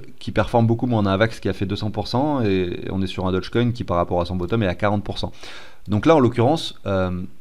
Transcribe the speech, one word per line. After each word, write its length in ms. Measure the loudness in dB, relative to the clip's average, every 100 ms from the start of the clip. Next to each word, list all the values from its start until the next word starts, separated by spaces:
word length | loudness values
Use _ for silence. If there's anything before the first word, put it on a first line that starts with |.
| -8 -12
qui 100 | -4
performe 380 | -2 2 4 4
beaucoup 180 | 2 2
moins. 160 | 2
On 40 | 2
a 40 |
un 40 |
Avax 260 | 2 2 0
qui 80 | -4
a 40 |
fait 140 | -2 -4
deux 80 |
cents 160 | -2 -4
pour 160 | -4 -2
cent, 340 | -2 0 0
et 460 | 2 2 0 -4 -4
on 100 | -4
est 60 | -2
sur 180 | -2 0
un 60 |
Dogecoin 400 | -2 0 0 0
qui, 100 | 0
par 140 | -2 0
rapport 240 | 2 0
à 60 | 0
son 100 | -2
bottom, 260 | -2 0
est 60 | 0
à 80 | 0
quarante 260 | 0 0
pour 160 | -2 -6
cent. 140 | -6 -8 -12 -12 -12 -12 -2
Donc 180 | 2 6
là, 80 |
en 60 | 6
l'occurrence, 560 | 6 4 2 2 -2 -8 -2
euh, 340 | 0 0 -2 -6 -12